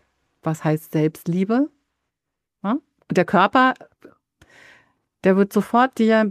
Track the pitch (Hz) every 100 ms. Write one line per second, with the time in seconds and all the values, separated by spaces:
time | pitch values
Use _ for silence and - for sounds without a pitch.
0 | _ _ _ _ 160 156 160 156 - 160
1 | 156 - - 180 190 240 311 _ _ _
2 | _ _ _ _ _ _ 196 277 - _
3 | - 165 175 180 196 262 254 - - _
4 | - _ _ _ _ _ - - _ _
5 | _ _ 190 190 202 208 - 233 254 -
6 | 220 220 214